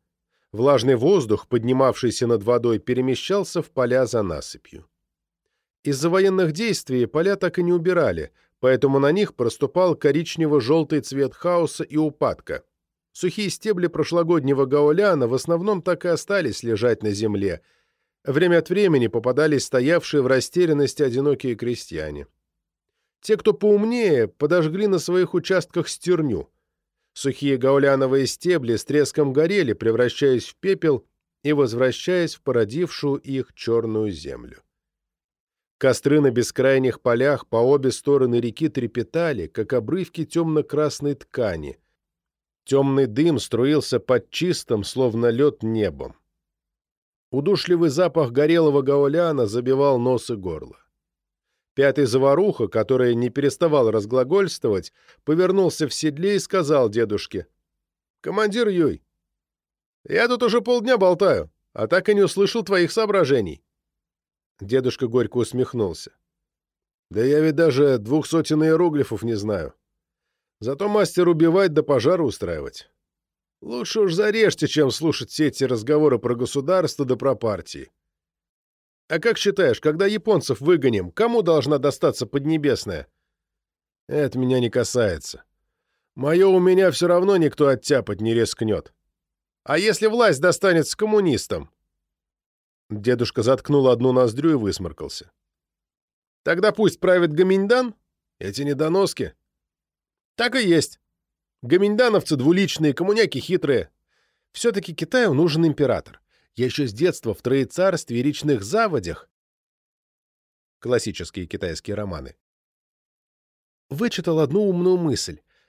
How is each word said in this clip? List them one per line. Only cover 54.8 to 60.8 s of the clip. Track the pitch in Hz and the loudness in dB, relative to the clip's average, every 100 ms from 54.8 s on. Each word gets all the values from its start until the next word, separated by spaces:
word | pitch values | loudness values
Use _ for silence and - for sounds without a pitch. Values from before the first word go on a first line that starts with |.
| - _ _ _ - | -4 _ _ _ -2
повернулся | 160 185 190 180 - 156 | 0 2 2 0 0 -4
в | |
седле | - 156 143 190 202 | -4 -4 -2 -2 -2
и | |
сказал | - 190 147 147 113 | -2 -2 0 2 2
дедушке: | 104 113 101 - 101 - _ _ _ _ _ _ _ | 0 -2 -2 -6 -10 -12 _ _ _ _ _ _ _
"Командир | - 190 214 208 226 | -8 -2 -2 0 0
Юй, | 180 151 85 _ _ _ _ _ _ _ _ _ _ - | 2 0 -2 _ _ _ _ _ _ _ _ _ _ -6
я | 180 240 | -2 0
тут | 254 | 0
уже | 240 226 | 0 0
полдня | 233 247 | 0 0